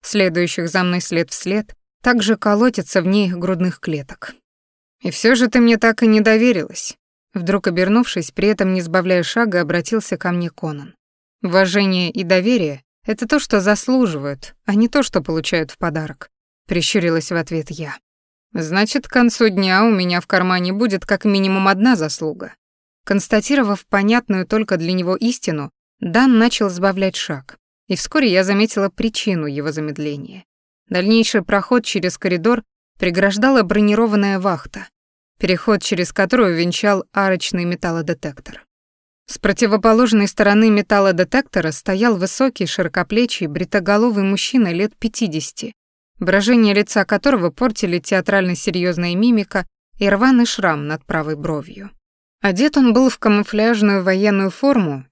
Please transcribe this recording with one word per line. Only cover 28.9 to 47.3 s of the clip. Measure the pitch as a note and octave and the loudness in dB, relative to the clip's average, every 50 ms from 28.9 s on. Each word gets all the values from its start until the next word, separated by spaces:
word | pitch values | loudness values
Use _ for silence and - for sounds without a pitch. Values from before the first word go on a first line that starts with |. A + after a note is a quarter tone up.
причину | - - F#3+ G#3+ - - - G#3+ F#3 E3+ D3+ | -2 -2 -4 -4 -4 -4 -4 -2 -2 -2 -4
его | D3 C#3 D3 C#3+ D#3 D3 | -4 -6 -6 -6 -6 -6
замедления. | D#3 D3+ D3+ D3 D3+ D3+ D3 D3 C#3+ C3+ - F#3+ F#3+ - _ _ _ _ _ _ _ _ - | -6 -6 -6 -6 -6 -6 -6 -8 -8 -12 -14 -18 -20 -20 _ _ _ _ _ _ _ _ -6
Дальнейший | F#3+ F3+ F#3 G3+ A3+ A3+ A3+ - - G#3+ F3+ | -4 -2 0 2 4 2 2 2 0 -2 0
проход | - G#3 G3 F3+ - B3 B3 A#3 | 0 0 -2 0 2 0 0 0
через | - - G3 E3 F3+ - - | -2 -4 -4 -4 -4 -4 -4
коридор | - F#3+ F3+ F3 E3+ A#3 B3 A#3 A3 _ _ _ _ _ _ - | -2 -2 -2 0 0 0 0 0 -2 _ _ _ _ _ _ -6
преграждала | F#3+ F3+ E3+ F3+ G3 G3 G3 G#3 A3 C4+ C4+ B3+ G#3 | -4 -2 0 2 2 2 2 2 4 4 4 4 2
бронированная | F3 G#3 G#3+ G#3 G#3 G#3 A3 A#3 A3+ G#3 G#3 G3+ G3+ G3 F#3+ | 2 2 2 2 4 4 2 2 2 2 0 0 0 -2 -2
вахта, | F3+ G3+ F3 D3 - - - - - - _ _ _ _ _ _ _ _ _ - | -2 -2 -2 -4 -6 -10 -16 -16 -18 -18 _ _ _ _ _ _ _ _ _ -4
переход | - F3 F#3 E3+ - - G#3+ G3 - | -2 -2 -2 0 0 0 0 0 0
через | - G3+ E3+ F3+ - - | -2 -2 -2 -2 -2 -2
которую | - F#3+ F#3 B3+ B3+ A3+ F#3 E3+ | -2 0 2 2 2 2 2 2
венчал | D#3+ E3+ F3 E3+ - - G#3 G3+ F#3+ - _ - | 0 0 -2 -2 0 0 0 0 0 -2 _ -2
арочный | G3+ G3 G3 F#3 F3+ - - - F3+ F3 | -2 0 0 0 -2 -2 -4 -4 -4 -4
металлодетектор. | F3 F3 - - F3 E3 E3 D#3 E3 E3+ - - D3 C3+ - - - - - - _ _ _ _ _ _ _ _ _ _ _ _ | -4 -4 -4 -4 -4 -4 -4 -4 -6 -6 -6 -8 -12 -12 -14 -18 -20 -20 -20 -20 _ _ _ _ _ _ _ _ _ _ _ _
С | - - - | -14 -8 -4
противоположной | - G#3 G3 - A#3+ G#3 G#3 G#3 F#3+ A3+ A3 A3+ B3+ A3+ A3 G#3+ G3+ G3+ | -2 -2 0 0 0 0 2 2 4 4 4 4 4 4 4 2 2 0
стороны | - - G#3+ G3+ G3+ G#3+ A3 A3 | 0 0 2 4 4 4 4 4
металлодетектора | G#3 G#3 G3 - G#3+ G3+ G3 G3 F3+ E3+ F#3 - - C4 C4+ - - G3 D#3+ D#3+ | 4 2 2 2 2 2 4 2 2 2 0 0 0 -2 -2 -2 -2 -4 -2 -2
стоял | C#3+ - - - F#3+ F#3+ A3+ A#3+ A3 | -4 -6 -4 -4 -2 2 2 2 2
высокий, | F3+ F#3 F#3+ - - C4 C4+ B3+ - G3 | 2 -2 -2 -2 0 0 0 0 -2 -4
широкоплечий, | D3+ - - F3+ E3+ - F#3 F3 - G#3+ A3 B3 A#3 - - F#3 | -4 -2 -2 -4 -2 -2 -4 -4 -2 0 0 0 0 -2 -4 -6
бритоголовый | D3+ D3 E3 F3+ - - G3+ E3+ F#3+ G3+ G#3 A3+ B3 G#3+ G3+ G3 | -6 -4 -6 -4 -2 -2 0 0 2 2 2 2 2 2 0 0
мужчина | G3 G3 G3 - - - C4 A3 F3+ E3 | 0 0 -2 -2 0 2 2 2 2 0
лет | E3+ G3+ G#3+ - | -2 -2 -4 -4
пятидесяти, | _ - A3+ - - A#3 F#3 D3+ D#3 D3 - - - - A#3 - _ _ _ _ _ _ _ _ - | _ -6 -6 -4 -4 -4 -4 -4 -4 -8 -8 -10 -12 -14 -14 -14 _ _ _ _ _ _ _ _ -6
выражение | F3+ F3 F#3+ G3+ G3 A3 B3 A#3 A3 G#3 G3 | -2 0 2 2 4 4 4 4 4 4 4
лица | G3+ G#3 - - G#3+ F#3+ | 2 0 0 0 0 0
которого | - G#3+ G3 - C#4+ | 2 0 0 2 2